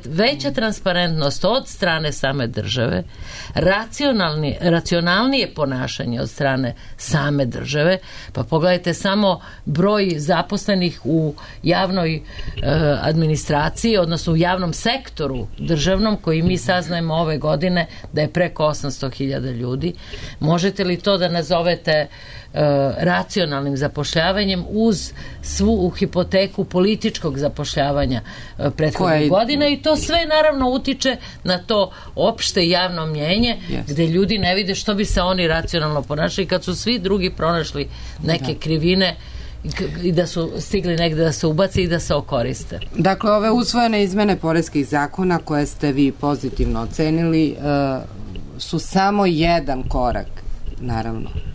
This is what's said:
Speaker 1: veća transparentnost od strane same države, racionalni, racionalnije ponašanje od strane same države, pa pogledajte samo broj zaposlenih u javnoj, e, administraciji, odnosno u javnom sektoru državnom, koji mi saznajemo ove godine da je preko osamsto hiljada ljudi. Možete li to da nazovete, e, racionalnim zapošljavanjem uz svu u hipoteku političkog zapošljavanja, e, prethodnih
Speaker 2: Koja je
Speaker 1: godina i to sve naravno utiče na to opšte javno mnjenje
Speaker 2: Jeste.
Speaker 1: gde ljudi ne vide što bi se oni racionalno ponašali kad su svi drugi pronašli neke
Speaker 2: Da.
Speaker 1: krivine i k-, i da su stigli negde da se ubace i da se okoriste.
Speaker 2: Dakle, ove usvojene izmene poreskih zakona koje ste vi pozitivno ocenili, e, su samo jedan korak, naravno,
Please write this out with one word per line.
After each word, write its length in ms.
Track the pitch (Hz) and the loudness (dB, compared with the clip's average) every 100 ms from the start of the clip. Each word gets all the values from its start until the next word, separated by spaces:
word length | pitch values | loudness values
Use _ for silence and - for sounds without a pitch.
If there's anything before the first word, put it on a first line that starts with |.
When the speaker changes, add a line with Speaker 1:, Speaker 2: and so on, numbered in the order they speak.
| 120 | -2
Speaker 1:
veća 460 | 160 233 285 285 | 0 2 0 -2
transparentnost 960 | 277 220 208 190 175 175 160 143 - 185 | 0 -2 0 0 0 2 0 0 0 2
od 220 | 247 269 | 0 -2
strane 440 | - 180 160 151 | -2 -2 0 -2
same 360 | 131 135 139 117 | -2 -2 0 -2
države, 560 | 107 101 117 117 180 180 - - - - - | -2 -4 0 0 0 -4 -10 -14 -14 -6 0
racionalni, 1000 | 165 196 226 - 285 226 170 151 147 - | 2 2 -2 -2 2 2 2 0 -2 0
racionalnije 840 | 175 165 - 170 175 185 254 269 - | 2 2 2 0 2 2 2 2 0
ponašanje 720 | - 139 131 131 - - 120 | -2 -2 0 -4 -4 -4 -4
od 80 | 135 | -4
strane 460 | - 139 131 123 117 - - | -2 0 0 -2 -6 -12 -10
same 480 | - 151 143 143 127 | -2 0 2 2 0
države, 520 | 117 120 147 160 185 - - - | -2 -2 2 2 2 -4 -16 -8
pa 140 | - | -6
pogledajte 500 | - 160 175 180 175 | -2 2 2 2 0
samo 460 | 170 196 196 202 170 - - - | -2 0 2 2 2 -4 -10 -4
broj 480 | 151 196 208 196 156 | 2 4 4 2 0
zaposlenih 840 | 147 170 175 202 - 190 175 - - | 0 0 0 -2 0 2 0 -2 0
u 280 | 165 156 147 - - | 2 0 -4 -12 -4
javnoj, 520 | 151 180 190 190 165 156 | 0 2 2 0 0 -2
e, 60 | - - - - - 156 151 139 | -6 -10 -8 -4 0 2 2 2
administraciji, 960 | 151 160 156 151 - 147 156 - 226 214 | 2 2 2 2 0 0 0 0 2 4
odnosno 360 | 170 165 - | 2 0 2
u 40 | 160 | 2
javnom 360 | 175 185 175 | 4 2 -2
sektoru 760 | 147 226 262 - - 143 131 110 - | -2 -2 -2 -6 -6 -4 -4 -6 -6
državnom, 580 | 143 160 165 196 220 208 | 0 2 2 2 2 0
koji 240 | - 160 | 0 2
mi 160 | 175 180 | 2 2
saznajemo 560 | - 180 160 170 165 160 | 2 0 0 -2 0 0
ove 220 | 165 156 | 0 0
godine 480 | 151 151 185 180 165 - - | 0 0 2 0 -2 -8 -6
da 120 | 151 | -2
je 60 | 151 | 0
preko 360 | - 175 - 156 | 2 0 2 0
osamsto 440 | 143 143 - 131 | 0 -4 -4 -6
hiljada 420 | - 139 135 131 | -4 -4 -2 -4
ljudi. 420 | 120 123 131 156 - - - - - | -4 -4 -2 -2 -4 -10 -12 -12 -2
Možete 440 | 147 170 190 190 | 2 2 2 0
li 140 | 180 175 | -2 0
to 200 | 208 196 | 0 2
da 100 | 175 | 2
nazovete, 600 | 170 151 175 170 170 170 | 0 0 2 2 0 2
e, 160 | 156 147 - - - - 151 151 143 139 - | 0 0 -8 -18 -18 -6 0 2 4 2 2
racionalnim 800 | 165 180 180 202 165 139 143 139 | 2 0 0 -2 -2 -2 -2 -2
zapošljavanjem 840 | 143 - 139 165 170 190 196 185 - | -2 -2 -2 0 2 2 0 -2 -2
uz 420 | 208 226 196 - - - - | 2 2 2 -2 -10 -12 -10
svu 300 | - - 202 220 | -6 0 2 4
u 120 | 180 | 2
hipoteku 760 | - 185 175 175 190 196 - 185 | 0 0 0 2 2 2 0 0
političkog 720 | 180 190 208 220 - 160 135 | 2 4 2 0 -2 -4 -2
zapošljavanja, 840 | 143 - 143 - 139 143 135 123 - - - | -2 -2 -4 0 0 2 0 0 -6 -12 -14
e, 180 | - 143 | -4 -4
prethodnih 240 | 139 156 | 0 0
Speaker 2:
Koja 220 | - 185 156 | 2 2 4
je 140 | 151 | 4
Speaker 1:
godina 380 | 185 233 285 294 | 4 2 2 2
i 100 | 277 | 2
to 180 | 302 302 | 2 2
sve 280 | - 339 320 | 2 0 2
naravno 420 | 311 311 277 254 | 4 4 4 2
utiče 480 | 254 - 262 269 247 - - | 0 -2 0 0 -2 -8 -6
na 140 | 170 180 | -2 -2
to 220 | - 214 190 - - - | 0 0 0 -4 -10 0
opšte 520 | 180 220 - 208 170 | 0 2 -2 2 2
javno 380 | 175 185 170 160 | 2 0 -2 -4
mnjenje 520 | 151 151 202 240 208 175 | -2 0 2 2 0 -4
Speaker 2:
Jeste. 240 | - 113 | -4 -2
Speaker 1:
gde 140 | 143 165 | 0 2
ljudi 300 | 170 196 214 | 4 2 2
ne 180 | 180 190 | 2 2
vide 200 | 190 196 | 0 -2
što 180 | - | -2
bi 120 | 202 208 | 0 2
se 160 | 226 | 2
oni 260 | 185 185 170 | 2 2 2
racionalno 540 | 160 160 170 151 151 | 0 0 -2 0 -2
ponašali 460 | 131 147 165 - 180 | -2 -2 -2 -2 -2
kad 160 | 180 | -2
su 120 | - 170 | -2 -2
svi 240 | 220 240 | -2 0
drugi 300 | 185 202 185 | 0 0 0
pronašli 560 | - 160 170 151 143 139 - - - | 0 0 0 -2 -6 -6 -8 -12 -6
neke 300 | - 170 131 | -2 0 -2
Speaker 2:
Da. 60 | 139 | -4
Speaker 1:
krivine 560 | 156 156 170 185 185 160 - - - - | -2 0 2 2 2 -2 -10 -12 -12 -10
i 60 | - | -8
k-, 120 | - 185 156 | -6 -6 -2
i 80 | 175 | 0
da 160 | 165 170 | 2 0
su 240 | 175 160 - | -2 -4 -6
stigli 360 | 151 196 175 165 | -2 -2 0 0
negde 280 | 170 156 | 0 2
da 80 | 165 | 2
se 160 | - 160 | 2 0
ubace 360 | 156 190 - | 2 2 2
i 40 | 175 | 0
da 120 | 165 | 0
se 140 | - 151 | 0 -2
okoriste. 640 | - 135 120 131 - 85 - - | 0 -2 -2 -4 -8 -10 -6 0
Speaker 2:
Dakle, 340 | 175 196 214 | 2 2 2
ove 200 | 208 220 | 4 4
usvojene 520 | 233 220 240 233 208 | 2 2 2 4 4
izmene 320 | 202 196 208 185 | 2 2 2 2
poreskih 500 | 165 160 160 147 135 | 2 2 2 0 0
zakona 520 | 147 143 - 185 175 | 0 0 0 0 0
koje 260 | - 151 143 | 0 0 0
ste 260 | - 147 | 0 0
vi 200 | 135 139 | 4 2
pozitivno 720 | - 143 139 135 - 120 113 | 2 -2 -2 -2 0 0 0
ocenili, 680 | 117 - 156 160 165 160 151 | -2 0 2 2 2 2 2
e, 60 | - 143 143 139 131 - 95 - - - - | 0 -2 0 0 -4 -8 -12 -10 -10 -12 -12
su 220 | - 165 | -6 -4
samo 460 | - 190 190 208 190 | -2 0 2 2 2
jedan 580 | 156 170 170 143 131 | 4 2 2 0 -4
korak, 440 | - 135 123 107 101 - - - - - | -2 0 0 -2 -6 -8 -6 -4 -4 -6
naravno, 500 | 123 113 113 110 107 - - | -4 -4 -4 -6 -6 -6 -8